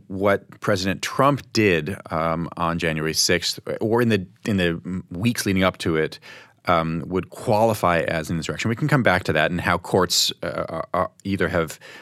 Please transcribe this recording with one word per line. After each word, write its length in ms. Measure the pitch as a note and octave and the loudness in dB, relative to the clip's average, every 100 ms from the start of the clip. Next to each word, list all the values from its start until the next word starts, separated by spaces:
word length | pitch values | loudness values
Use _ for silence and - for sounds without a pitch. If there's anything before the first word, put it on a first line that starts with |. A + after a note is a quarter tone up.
| - | -8
what 400 | F#2+ G2+ G2 - - | -2 0 0 -4 -6
President 400 | - G2 F#2+ D#2+ | -2 0 -2 -4
Trump 400 | - - C3+ C#3 - | -4 2 2 2 -2
did, 460 | A#2 G#2+ E2 D2+ G2+ - | 2 4 4 0 -8 -6
um, 360 | E2 E2 E2 E2+ - | -2 -2 -2 -4 -2
on 240 | E2+ E2+ | -2 0
January 340 | E2 D#2 D#2+ | -2 -2 -2
sixth 460 | D2+ - F2 - - - - | 0 2 2 0 -6 -8 -4
or 200 | A2+ A#2 | 0 2
in 80 | A#2+ | 4
the, 160 | G#2 F2+ - - | 2 -2 -8 -2
in 120 | G2 | 2
the 460 | F2 E2+ F2 F#2 - | 2 0 -6 -8 -8
weeks 340 | F2 A#2 A2+ A2 | -4 -2 0 0
leading 180 | F#2+ | 2
up 160 | F#2 - | 2 2
to 180 | F#2 D#2+ | 0 2
it, 220 | D2 - - - - _ - | 0 -4 -18 -20 -20 _ 2
um, 380 | E2+ E2 E2 - | 2 2 -2 -4
would 240 | F#2 - | -4 -4
qualify 720 | - - G#2 A2+ G#2 F2+ E2+ | -6 0 4 4 4 2 2
as 280 | - E2 D#2 | 0 -2 -4
an 80 | E2 | -4
insurrection. 320 | D2+ D#2 A2+ | -4 -4 -4
We 60 | A#2 | -2
can 120 | D3 | 0
come 160 | C#3+ | 2
back 200 | G#2 F2+ | 4 2
to 100 | - | 2
that 180 | D#2 D#2 | 2 2
and 80 | F2 | 0
how 200 | F2+ E2+ | 0 -2
courts, 520 | - G2 F2+ - - - | 0 0 2 0 0 -4
uh, 400 | E2+ - - D#2+ - | -8 -6 -6 -8 -4
are, 180 | F2+ - _ | -4 -4 _
either 260 | G2 G2 E2+ | -4 -2 0
have 300 | F2+ D#2+ - - - | 0 -2 -6 -18 -20